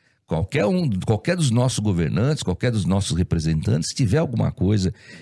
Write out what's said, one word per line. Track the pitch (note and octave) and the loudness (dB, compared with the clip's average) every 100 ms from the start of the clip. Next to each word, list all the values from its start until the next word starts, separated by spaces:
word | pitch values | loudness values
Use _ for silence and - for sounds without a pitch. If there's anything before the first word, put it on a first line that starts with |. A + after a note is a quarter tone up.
| _ _ _ | _ _ _
Qualquer | D#2+ F#2 C#3+ | -4 -2 0
um, | F3 F3+ D#3 F#2+ | 0 0 0 -2
qualquer | - G#2+ - | 0 0 0
dos | F3+ D3 | 0 0
nossos | A#2 B2+ - | 2 0 0
governantes, | G#2+ E3+ D#2+ D#2+ B2+ D#3 | 0 0 0 0 0 0
qualquer | - F2+ B2 | -4 -2 -2
dos | A2 | 0
nossos | E2 G2 F#2+ E2 | 0 0 0 -2
representantes, | F2+ E2+ D#2 D#2+ - A2 - | 0 0 0 0 0 0 -2
se | - | -2
tiver | A#2 C#3+ | 2 2
alguma | E3 A2+ G#2 | 0 0 -2
coisa | - F#2 G#2+ F#2 - - - | 0 2 2 0 -4 -14 -20